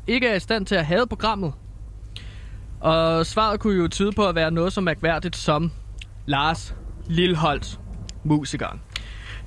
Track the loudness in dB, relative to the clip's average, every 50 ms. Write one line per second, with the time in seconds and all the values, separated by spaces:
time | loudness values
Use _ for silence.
0 | 0 0 0 2 2 2 2 2 0 0 -2 0 0 2 2 2 2 4 4 2
1 | 2 2 -2 -2 0 0 0 0 -2 -4 -4 -6 -12 -16 -14 -14 -14 -14 -14 -14
2 | -14 -14 -14 -12 -12 -12 -14 -14 -14 -12 -14 -12 -12 -12 -8 -2 2 2 4 4
3 | 4 4 4 2 2 2 2 2 2 2 2 2 2 2 4 4 2 2 2 2
4 | 2 2 4 4 4 4 4 4 2 2 4 2 2 2 2 2 2 0 0 2
5 | 2 2 2 2 0 -4 -6 -2 2 2 2 4 2 0 -2 -6 -12 -12 -12 -12
6 | -14 -14 -14 -10 -4 -2 0 2 2 2 0 0 -4 -8 -10 -10 -10 -12 -12 -10
7 | -4 0 2 4 4 4 4 4 4 2 2 2 -2 -6 -10 -10 -12 -12 -12 -10
8 | -10 -12 -10 -4 2 4 4 4 2 0 -4 -4 -4 -6 -8 -10 -12 -10 -10 -10
9 | -10 -10 -12 -12 -12 -12 -12 -12 -8